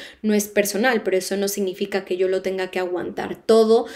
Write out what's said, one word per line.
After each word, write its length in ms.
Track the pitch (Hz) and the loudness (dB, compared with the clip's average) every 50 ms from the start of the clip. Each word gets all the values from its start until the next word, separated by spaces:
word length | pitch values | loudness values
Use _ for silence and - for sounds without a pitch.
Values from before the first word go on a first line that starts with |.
| - - - _ | -16 -18 -16 _
no 120 | - 214 214 | -2 0 2
es 160 | 208 208 - | 2 0 0
personal, 540 | - 208 202 202 - 196 233 262 240 220 220 | 0 0 0 0 0 0 2 2 2 2 0
pero 140 | 196 185 185 | 0 0 0
eso 200 | 185 - 190 196 | 0 -2 -4 -2
no 100 | 196 196 | -2 -2
significa 560 | 196 208 202 185 180 - 208 196 - 190 190 | -2 -2 -4 -4 -2 -4 -6 -4 -4 -6 -4
que 140 | - 185 180 | -2 -2 0
yo 100 | 190 185 | 0 0
lo 140 | 190 185 | 0 -2
tenga 280 | 190 190 190 190 185 185 | -2 -4 -4 -4 -6 -4
que 100 | - 185 | -4 -4
aguantar 640 | 185 180 180 170 - 180 202 - - 196 180 - - | -4 -4 -4 -6 -6 -6 -8 -8 -8 -8 -8 -8 2
todo 400 | - 220 226 226 220 226 233 - - - | 4 6 6 6 6 4 4 2 0 -10